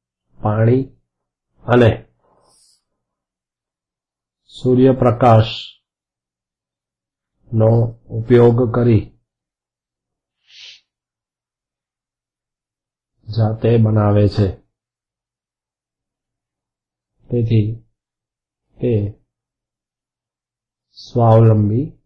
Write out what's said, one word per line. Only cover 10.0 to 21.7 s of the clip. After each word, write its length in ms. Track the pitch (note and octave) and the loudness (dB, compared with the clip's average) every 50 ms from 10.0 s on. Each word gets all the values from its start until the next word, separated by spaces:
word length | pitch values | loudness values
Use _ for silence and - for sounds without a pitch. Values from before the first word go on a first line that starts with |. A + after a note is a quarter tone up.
| _ _ _ _ _ _ _ _ _ _ - - - - - _ _ _ _ _ _ _ _ _ _ _ _ _ _ _ _ _ _ _ _ _ _ _ _ _ _ _ _ _ _ _ _ _ _ _ _ _ _ _ _ _ _ _ _ _ _ _ _ _ - | _ _ _ _ _ _ _ _ _ _ -20 -20 -20 -20 -20 _ _ _ _ _ _ _ _ _ _ _ _ _ _ _ _ _ _ _ _ _ _ _ _ _ _ _ _ _ _ _ _ _ _ _ _ _ _ _ _ _ _ _ _ _ _ _ _ _ -18
જાતે 520 | A2 G#2+ A2+ G#2+ G#2+ A2 - - A2+ A#2 A2+ | -10 -4 -4 -4 -4 -4 -4 -2 -2 0 0
બનાવે 500 | A2 G#2+ G#2+ G#2+ G#2 G#2 G2+ G#2 G#2 G2 | 0 0 0 0 0 0 0 0 0 0
છે. 340 | - - G2+ F#2 - - _ _ _ _ _ _ _ _ _ _ _ _ _ _ _ _ _ _ _ _ _ _ _ _ _ _ _ _ _ _ _ _ _ _ _ _ _ _ _ _ _ _ _ _ _ _ _ _ _ _ _ _ _ - | 0 -2 -4 -4 -6 -10 _ _ _ _ _ _ _ _ _ _ _ _ _ _ _ _ _ _ _ _ _ _ _ _ _ _ _ _ _ _ _ _ _ _ _ _ _ _ _ _ _ _ _ _ _ _ _ _ _ _ _ _ _ -8
તેથી 540 | B2 A#2+ A#2 A2 A2+ A2 G#2 A2 A2+ - _ _ _ _ _ _ _ _ _ _ _ _ _ _ _ _ _ _ _ - | -6 -6 -4 0 0 -2 -2 -2 -6 -12 _ _ _ _ _ _ _ _ _ _ _ _ _ _ _ _ _ _ _ -8
તે 420 | B2+ B2 A#2 G#2 G2+ G2+ - _ _ _ _ _ _ _ _ _ _ _ _ _ _ _ _ _ _ _ _ _ _ _ _ _ _ _ _ _ _ _ _ _ _ _ _ - | -6 -4 -4 -4 -6 -8 -12 _ _ _ _ _ _ _ _ _ _ _ _ _ _ _ _ _ _ _ _ _ _ _ _ _ _ _ _ _ _ _ _ _ _ _ _ -20
સ્વાવલંબી 1000 | - - - A#2+ A2+ A2+ A2+ A2+ A#2 A2+ A2 G#2+ G#2 G#2 | -18 -8 -2 0 2 4 4 4 4 4 4 2 0 0